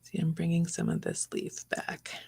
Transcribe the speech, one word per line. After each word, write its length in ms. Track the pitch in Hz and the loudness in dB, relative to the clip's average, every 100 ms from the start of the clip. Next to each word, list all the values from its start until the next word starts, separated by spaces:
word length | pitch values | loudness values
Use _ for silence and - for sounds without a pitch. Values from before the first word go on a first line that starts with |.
See, 160 | - 190 | -4 0
I'm 120 | 165 | 0
bringing 360 | 160 165 170 170 | 2 2 4 2
some 220 | - - | 2 2
of 120 | 165 | 2
this 260 | - - - | 0 -2 -2
leaf 340 | - - - - | -2 -4 -8 -4
back. 420 | - - - - - | -2 -2 -6 -8 -12